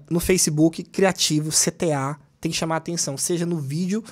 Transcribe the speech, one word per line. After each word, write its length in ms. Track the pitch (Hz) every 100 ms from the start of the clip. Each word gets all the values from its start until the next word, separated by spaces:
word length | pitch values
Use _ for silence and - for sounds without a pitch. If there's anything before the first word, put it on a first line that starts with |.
| -
no 100 | 165
Facebook, 640 | - 185 165 151 160 175
criativo, 680 | - - 190 175 - 151 156
C 200 | - 175
T 220 | - 175
A, 260 | 139 135 147 _ _
tem 100 | 165
que 60 | 165
chamar 200 | 165 160
atenção, 420 | 170 170 - 139
seja 260 | - 170
no 140 | 170 170
vídeo 440 | 139 156 185 214 -